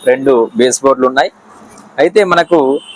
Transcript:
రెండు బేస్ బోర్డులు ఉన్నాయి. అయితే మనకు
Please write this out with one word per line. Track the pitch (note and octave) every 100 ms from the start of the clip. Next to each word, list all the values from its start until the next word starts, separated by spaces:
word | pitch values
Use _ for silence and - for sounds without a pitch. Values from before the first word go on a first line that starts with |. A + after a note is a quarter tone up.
| B2+
రెండు | C3 C3+ B2 A2+ A2+
బేస్ | B2 A#2+
బోర్డులు | C3+ C3 C3
ఉన్నాయి. | C3 F3+ _ _ - - - - -
అయితే | E3 G#3 F#3+
మనకు | E3+ D#3+ E3+ C3 D3 -